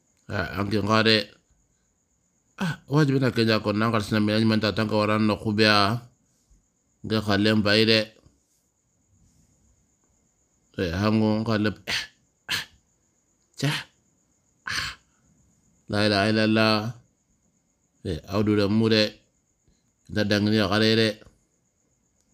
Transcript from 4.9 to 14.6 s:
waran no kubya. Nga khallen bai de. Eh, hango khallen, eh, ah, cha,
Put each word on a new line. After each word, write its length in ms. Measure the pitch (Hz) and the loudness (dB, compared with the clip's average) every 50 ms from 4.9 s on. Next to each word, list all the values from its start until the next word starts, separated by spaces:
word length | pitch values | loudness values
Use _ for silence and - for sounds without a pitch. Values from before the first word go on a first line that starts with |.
| 107 | 0
waran 300 | 107 104 104 107 107 110 | 0 0 0 0 0 0
no 140 | 107 101 95 | 0 -2 -2
kubya. 640 | - 110 107 104 110 107 107 104 101 98 113 123 - - _ _ _ _ _ _ _ _ _ _ _ _ _ _ _ _ _ _ | -4 -2 0 2 4 4 4 4 4 2 0 -4 -6 -12 _ _ _ _ _ _ _ _ _ _ _ _ _ _ _ _ _ _
Nga 160 | - 101 107 110 101 | -8 -4 -4 -2 0
khallen 400 | 104 101 98 104 110 110 107 98 | 0 0 2 2 2 2 2 2
bai 240 | 104 101 110 110 | 2 2 2 4
de. 120 | 110 113 110 107 107 - _ _ _ _ _ _ _ _ _ _ _ _ _ _ _ _ _ _ _ _ _ _ _ _ _ _ _ _ _ _ _ _ _ _ _ _ _ _ _ _ _ _ _ _ _ _ _ _ _ _ _ _ - | 4 2 2 0 -4 -10 _ _ _ _ _ _ _ _ _ _ _ _ _ _ _ _ _ _ _ _ _ _ _ _ _ _ _ _ _ _ _ _ _ _ _ _ _ _ _ _ _ _ _ _ _ _ _ _ _ _ _ _ -6
Eh, 120 | 98 85 82 | -6 -4 -4
hango 480 | 90 104 107 110 110 110 107 107 110 110 | -2 -2 0 2 2 2 0 0 -2 -2
khallen, 320 | 113 110 104 104 107 95 - - | -2 -2 0 -2 -2 -4 -6 -10
eh, 160 | - - - - - _ _ _ _ _ _ _ - | -8 -8 -8 -8 -12 _ _ _ _ _ _ _ -10
ah, 120 | - - - - _ _ _ _ _ _ _ _ _ _ _ _ _ _ _ _ _ - | -8 -8 -10 -12 _ _ _ _ _ _ _ _ _ _ _ _ _ _ _ _ _ -6
cha, 120 | - 143 147 - - - _ _ _ _ _ _ _ _ _ _ _ _ _ _ | -4 -4 -4 -6 -10 -14 _ _ _ _ _ _ _ _ _ _ _ _ _ _